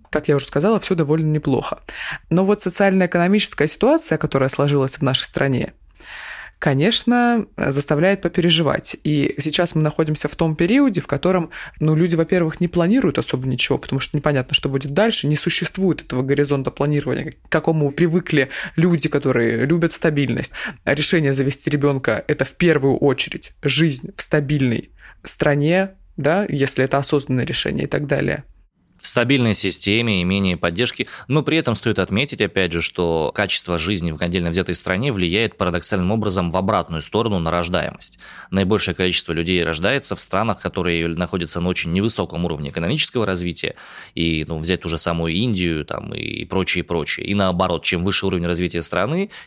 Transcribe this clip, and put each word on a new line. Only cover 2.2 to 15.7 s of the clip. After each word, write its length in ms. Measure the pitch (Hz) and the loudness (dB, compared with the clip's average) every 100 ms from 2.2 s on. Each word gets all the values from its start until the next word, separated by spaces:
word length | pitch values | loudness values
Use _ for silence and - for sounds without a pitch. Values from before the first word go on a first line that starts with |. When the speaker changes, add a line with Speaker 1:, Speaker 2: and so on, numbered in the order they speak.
| - | 0
Speaker 1:
Но 160 | 170 | 2
вот 160 | 196 208 | 4 2
социально-экономическая 1040 | 185 - 196 190 175 175 180 202 - - 156 | 0 2 4 4 2 2 4 2 2 0 0
ситуация, 520 | - 233 320 - 156 | 2 2 4 2 -2
которая 320 | 151 - 135 | 0 0 2
сложилась 480 | - 143 143 131 - | 2 2 2 0 0
в 40 | |
нашей 220 | 135 135 | 0 0
стране, 480 | - - 135 123 - - - - - - - - - - | -2 0 0 0 -2 -8 -20 -20 -20 -16 -16 -16 -18 -4
конечно, 880 | 156 135 180 - - 240 240 233 - - | 0 2 2 2 2 2 4 2 -2 -4
заставляет 640 | - 139 - 147 180 196 | -2 0 0 2 2 2
попереживать. 720 | 175 - 170 170 147 - - - | 0 2 4 4 2 0 -2 -4
И 300 | - 151 143 - | 0 0 0 0
сейчас 360 | 151 165 170 | 0 0 2
мы 80 | 160 | 2
находимся 440 | 151 - 156 151 - | 0 0 -2 -2 -4
в 100 | - | 0
том 200 | 165 156 | 0 2
периоде, 460 | 175 262 277 170 | 4 4 4 2
в 40 | - | -2
котором, 440 | 139 180 190 160 - - - | 0 2 2 -2 -8 -16 -2
ну, 140 | 156 | 2
люди, 220 | 156 175 165 | 4 4 2
во-первых, 440 | 165 185 160 - | 2 2 0 0
не 80 | 175 | 0
планируют 500 | 175 170 247 - - | 2 2 4 2 0
особо 280 | - 131 131 | -2 -2 -2
ничего, 300 | 127 - 127 | -2 0 0
потому 240 | - 139 | -2 -4
что 160 | - 147 | -2 -2
непонятно, 380 | 151 139 123 | 0 0 0
что 160 | 143 139 | -2 0
будет 240 | 135 139 | -2 -2
дальше, 320 | 143 226 220 147 | 2 2 2 0
не 100 | 151 | 0
существует 640 | 170 - 170 | 0 0 -2